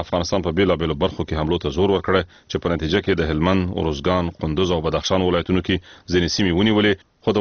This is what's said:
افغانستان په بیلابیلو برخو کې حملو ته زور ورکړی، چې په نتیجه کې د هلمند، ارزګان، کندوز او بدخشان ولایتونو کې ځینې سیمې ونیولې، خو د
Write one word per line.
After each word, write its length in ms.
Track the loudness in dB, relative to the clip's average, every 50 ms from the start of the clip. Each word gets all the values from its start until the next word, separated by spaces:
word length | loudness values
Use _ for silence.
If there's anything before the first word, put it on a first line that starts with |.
افغانستان 480 | 0 0 -2 -2 -2 -2 -2 -2 -2 0
په 80 | 2 2
بیلابیلو 420 | 2 2 2 0 0 -2 -2 0 -2
برخو 180 | -2 -2 -4 -6 -4
کې 100 | -4 -2
حملو 220 | 0 0 -2 -2
ته 140 | -2 -2 0
زور 140 | 0 2 2
ورکړی، 300 | 2 2 2 2 2 2 0 -2 -10 -20 _ -8
چې 60 | -6 -4
په 60 | -2 -2
نتیجه 280 | -2 -2 -2 0 0 0 2
کې 80 | 0 0 0
د 20 | 0 0
هلمند، 320 | 0 0 2 2 2 2 0 -2 -2 -2
ارزګان، 540 | -2 -2 -2 -2 -2 0 0 0 -2 -4 -6 -4
کندوز 300 | -4 -4 -2 0 0 0
او 80 | 0 -2 -2 -2
بدخشان 320 | -2 -2 -2 0 0 2
ولایتونو 380 | 2 2 2 0 0 0 -2 -2 0
کې 100 | 0 -2 -4 -4 -10 -20 -16 _ -2
ځینې 160 | 0 0 0 0 0
سیمې 180 | 0 0 2 2
ونیولې، 380 | 2 2 2 4 4 2 2 0 0 _ _ _ _
خو 100 | -2 0
د 60 | 0 2